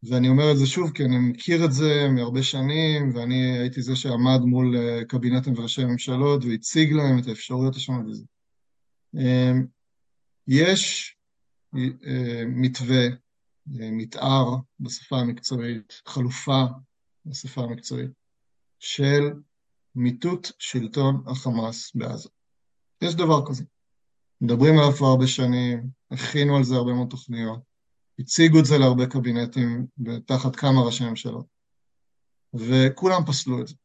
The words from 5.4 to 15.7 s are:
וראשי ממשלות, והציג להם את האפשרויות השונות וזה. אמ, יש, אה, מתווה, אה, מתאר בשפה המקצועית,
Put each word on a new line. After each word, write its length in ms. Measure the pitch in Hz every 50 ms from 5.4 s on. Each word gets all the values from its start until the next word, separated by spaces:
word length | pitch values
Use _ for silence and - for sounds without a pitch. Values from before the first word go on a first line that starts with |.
| 127 143 127 113
וראשי 260 | 117 113 - - 131
ממשלות, 600 | 123 123 120 - - 127 127 139 143 143 143 123
והציג 480 | 120 113 110 - - - 160 160 151 151
להם 260 | 151 143 139 131 123
את 80 | 123
האפשרויות 500 | 127 110 107 - - 127 127 131 135 131
השונות 300 | 131 - - 135 123 113
וזה. 180 | 110 110 107 110 - _ _ _ _ _ _ _ _ _ _ _ _ _ _ _ _ -
אמ, 520 | 156 135 127 127 127 127 127 127 127 131 - _ _ _ _ _ _ _ _ _ _ _ _ _ _ _ -
יש, 680 | 131 139 160 180 190 190 - - - - - - - _ _ _ _ _ _ _ _ _ _ _ -
אה, 680 | 135 127 131 131 - - 143 131 127 127 120 120 117 117
מתווה, 600 | 117 127 123 127 127 127 127 127 120 131 131 123 120 123 123 _ _ _ _ _ _ _ _ _ 151 139 120
אה, 100 | 110 110 110
מתאר 600 | 113 110 110 - - - 135 135 135 127 120 120 127 127 _ _ _
בשפה 380 | 139 117 - - - _ 139 131
המקצועית, 720 | 123 120 113 117 _ - 135 123 117 120